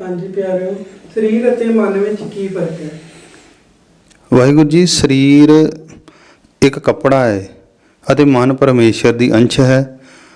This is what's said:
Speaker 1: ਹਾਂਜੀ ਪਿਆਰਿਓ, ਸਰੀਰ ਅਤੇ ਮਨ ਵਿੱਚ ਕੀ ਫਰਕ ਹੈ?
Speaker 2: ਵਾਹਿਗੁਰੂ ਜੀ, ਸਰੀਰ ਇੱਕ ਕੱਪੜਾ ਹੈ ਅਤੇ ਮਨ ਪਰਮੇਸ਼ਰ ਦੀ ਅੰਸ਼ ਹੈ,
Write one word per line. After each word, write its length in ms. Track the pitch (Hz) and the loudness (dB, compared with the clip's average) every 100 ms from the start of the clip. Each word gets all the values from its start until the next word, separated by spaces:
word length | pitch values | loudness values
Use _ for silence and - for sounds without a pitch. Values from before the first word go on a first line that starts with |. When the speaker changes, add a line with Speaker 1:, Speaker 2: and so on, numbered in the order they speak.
Speaker 1:
ਹਾਂਜੀ 260 | 185 175 190 | -12 -10 -8
ਪਿਆਰਿਓ, 460 | 190 190 185 185 202 - - - | -8 -6 -6 -6 -10 -14 -20 -12
ਸਰੀਰ 400 | 220 220 233 240 | -4 -2 0 0
ਅਤੇ 100 | 233 | -2
ਮਨ 340 | 226 220 196 196 | -2 -2 -2 -2
ਵਿੱਚ 240 | 208 214 - | -4 -6 -10
ਕੀ 140 | 202 190 | -10 -8
ਫਰਕ 320 | 185 165 165 | -8 -8 -10
ਹੈ? 200 | 151 - - - - - _ _ _ _ _ _ _ _ - | -14 -16 -20 -20 -20 -20 _ _ _ _ _ _ _ _ -2
Speaker 2:
ਵਾਹਿਗੁਰੂ 340 | 127 131 147 151 | 2 4 4 2
ਜੀ, 180 | 160 180 | 2 0
ਸਰੀਰ 840 | - 143 135 139 143 147 156 156 - - - _ _ _ _ _ - | 0 0 0 4 4 6 4 2 -4 -18 -20 _ _ _ _ _ -2
ਇੱਕ 160 | 139 139 | -2 -2
ਕੱਪੜਾ 460 | - 120 135 135 | -4 -2 0 0
ਹੈ 240 | 120 101 95 - _ _ _ _ - | 0 -2 -8 -20 _ _ _ _ -2
ਅਤੇ 120 | 139 | 2
ਮਨ 300 | 143 127 127 | 2 2 0
ਪਰਮੇਸ਼ਰ 580 | 135 135 123 113 107 120 | 0 0 2 2 2 0
ਦੀ 200 | 117 123 | 0 0
ਅੰਸ਼ 280 | 113 120 - | 2 0 2
ਹੈ, 400 | 131 131 135 - - - _ | 2 2 -2 -12 -20 -20 _